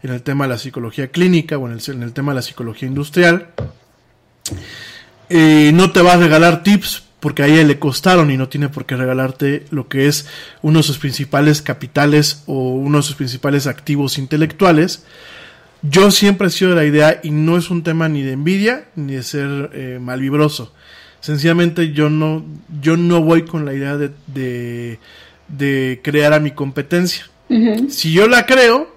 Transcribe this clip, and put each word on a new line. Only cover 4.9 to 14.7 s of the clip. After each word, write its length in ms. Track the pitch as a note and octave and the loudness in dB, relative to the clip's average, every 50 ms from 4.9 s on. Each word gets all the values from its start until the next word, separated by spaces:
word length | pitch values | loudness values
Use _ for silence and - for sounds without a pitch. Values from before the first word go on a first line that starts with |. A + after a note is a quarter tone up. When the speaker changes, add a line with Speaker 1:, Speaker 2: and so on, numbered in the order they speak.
| - - - _ _ _ _ _ | -20 -20 -20 _ _ _ _ _
Speaker 1:
Eh, 420 | F3 E3 D#3+ D#3 D#3 D3+ D3+ D3 D3+ | 2 4 6 6 6 6 6 6 6
no 180 | F3 F#3+ F3+ | 6 4 4
te 100 | D#3+ F#3+ | 4 4
va 120 | F3 F3 F3+ | 6 6 6
a 20 | |
regalar 460 | F3 F3 D#3+ D3+ D#3 E3 F3 E3 E3 | 6 6 6 6 6 6 4 4 2
tips 420 | - G3+ G#3 G3 - - - - _ _ _ _ | 2 2 2 2 0 -4 -10 -12 _ _ _ _
porque 220 | - D3+ - - C#3 | -8 -6 -2 0 2
a 20 | |
ella 160 | C#3+ D#3 D#3+ D#3+ | 4 6 6 6
le 140 | D3 C#3+ C#3+ | 4 4 2
costaron 520 | - D3 B2+ - - F#3+ F#3 F3+ D#3+ D3 | -2 -4 -4 -2 0 2 4 4 4 2
y 60 | C3+ | 0
no 120 | C3 C3 C3 | -2 -4 -4
tiene 200 | - C#3 D3 C#3 | -4 -4 -4 -4
por 160 | C#3+ - - | -6 -8 -8
qué 120 | - C3 | -8 -4
regalarte 680 | B2 B2+ B2+ B2+ B2+ C3 C3 C3 _ D3 C#3 C#3+ D3 C#3+ - | -4 -2 -2 -2 -2 -2 -4 -2 _ -2 -2 -2 -4 -6 -8
lo 180 | - C#3+ B2 - | -8 -8 -8 -4
que 200 | - C3+ C3+ C#3+ | -2 0 0 0
es 180 | D3 - - - - - - - - _ | 0 -2 -8 -12 -20 -20 -20 -20 -18 _
uno 200 | - D3+ D#3 D#3+ | 0 2 2 4
de 20 | |
sus 160 | D3 D3+ C#3 - | 2 2 -2 -4
principales 640 | - C#3 B2 - C#3 - - C3+ D3 D3+ D3+ D3 | -6 -8 -6 -6 -8 -4 0 2 2 2 2 0
capitales 800 | - - B2+ - - B2 _ D3 D3 D3 D3 D3+ D3 D3 - - _ | -2 -8 -8 -8 -10 -6 _ 0 0 2 2 2 2 0 -4 -8 _
o 280 | - C#3 C3+ B2+ B2+ B2+ | -8 -6 -4 -2 -2 -4
uno 240 | C3 C3+ C#3+ D3 D3 | -4 -2 0 0 0
de 40 | C#3 | 0
sus 100 | D3 C#3 | -2 -6
principales 520 | - C#3+ B2+ B2 B2+ - C#3+ C#3+ C#3+ C3+ | -6 -8 -8 -8 -4 -4 -2 -2 0 -2
activos 520 | C#3+ A#2+ - _ - D3 C#3+ C#3 C3 - - | -4 -8 -8 _ -4 -2 -2 -2 -4 -4 -6
intelectuales. 840 | C3+ C3 - D3 D#3+ D#3+ - - G3+ F#3 | -6 -4 -2 -2 -2 -2 0 0 2 4